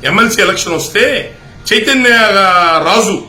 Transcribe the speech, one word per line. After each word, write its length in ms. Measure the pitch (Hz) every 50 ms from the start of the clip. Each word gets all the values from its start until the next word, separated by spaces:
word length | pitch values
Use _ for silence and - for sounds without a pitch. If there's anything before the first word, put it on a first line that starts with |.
| -
ఎంఎల్సీ 380 | 135 165 208 233 226 - -
ఎలక్షన్ 320 | 196 185 185 - - 180 170
వస్తే 600 | 143 135 - - 208 240 262 269 202 127 - - - - - - - - -
చైతన్య 380 | 220 240 220 285 269 262 247 247 233 226 220 214 202 196 196 185 180 175 175 165 165 160 147
రాజు 360 | 165 196 226 220 190 196 - -